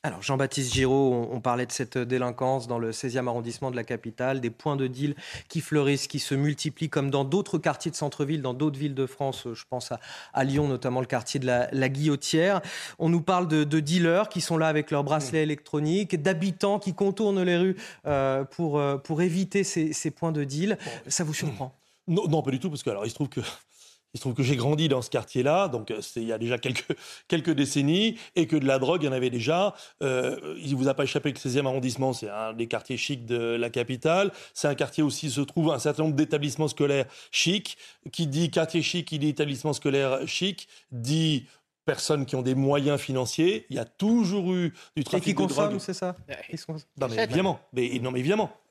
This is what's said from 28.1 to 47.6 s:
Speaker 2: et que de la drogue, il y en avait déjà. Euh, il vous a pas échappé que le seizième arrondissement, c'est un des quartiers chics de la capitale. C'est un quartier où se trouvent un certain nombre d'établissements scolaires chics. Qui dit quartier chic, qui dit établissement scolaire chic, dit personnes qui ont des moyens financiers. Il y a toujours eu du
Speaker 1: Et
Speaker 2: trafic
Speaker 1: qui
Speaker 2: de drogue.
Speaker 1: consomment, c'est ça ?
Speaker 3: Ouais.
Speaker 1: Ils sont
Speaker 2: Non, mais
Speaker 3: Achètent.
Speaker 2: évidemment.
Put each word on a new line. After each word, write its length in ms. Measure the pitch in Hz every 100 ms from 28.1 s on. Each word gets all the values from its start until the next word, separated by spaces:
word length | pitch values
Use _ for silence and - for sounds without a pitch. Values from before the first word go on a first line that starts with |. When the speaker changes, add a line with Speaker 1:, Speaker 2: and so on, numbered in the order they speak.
| 226 - -
Speaker 2:
et 120 | 165
que 80 | 156
de 100 | 135
la 140 | 135
drogue, 240 | 131 175
il 40 | 147
y 20 |
en 20 |
avait 180 | 131 127
déjà. 460 | 120 113 170 202 - - _
Euh, 540 | 139 127 127 - 151 160
il 160 | 139 135
vous 120 | 135
a 60 |
pas 100 | 135
échappé 300 | 135 139 147
que 40 | 127
le 40 |
seizième 260 | 135 127 135
arrondissement, 460 | 135 127 110 135
c'est 160 | 123 107
un 240 | 104 110
des 140 | 113 117
quartiers 300 | 117 - 123
chics 280 | - 135 113
de 120 | 120
la 320 | 117 117 117
capitale. 640 | 123 120 127 160 175 202 - -
C'est 160 | - 151
un 60 | 139
quartier 280 | 147 -
où 60 | 156
se 320 | 147 156 123
trouvent 300 | 139 - 160
un 80 | 135
certain 240 | 151 147
nombre 120 | 156 139
d'établissements 540 | 151 147 143 131 156
scolaires 360 | - 143 139 127 - -
chics. 460 | - 165 202 - - - - -
Qui 160 | - 160
dit 220 | 139 165
quartier 320 | - 160 170
chic, 260 | 147 175 151
qui 120 | 156
dit 80 | 151
établissement 460 | 143 147 131 156
scolaire 520 | 135 143 135 135 131 135
chic, 440 | - 190 - - - _
dit 540 | 123 117 156 160 143 - _ _ _ -
personnes 400 | 139 - 151 131
qui 100 | 131
ont 60 |
des 140 | 127 131
moyens 440 | 135 147 143 143
financiers. 640 | - 131 123 - 170 220 -
Il 60 | 131
y 40 |
a 60 | 113
toujours 680 | _ 208 233 190 202 180
eu 200 | 180 170 - - -
du 60 |
Speaker 1:
Et 20 |
Speaker 2:
trafic 200 | 135 185
Speaker 1:
qui 100 | 185
Speaker 2:
de 40 | 160
drogue. 120 | 185
Speaker 1:
consomment, 300 | 143 180 202
c'est 140 | -
ça ? 220 | 180 185 180 -
Speaker 3:
Ouais. 100 | 139 -
Speaker 1:
Ils 60 | 160
sont 160 | -
Speaker 2:
Non, 60 | 156 - -
mais 80 | 131
Speaker 3:
Achètent. 240 | 113 220
Speaker 2:
évidemment. 300 | 147 190 143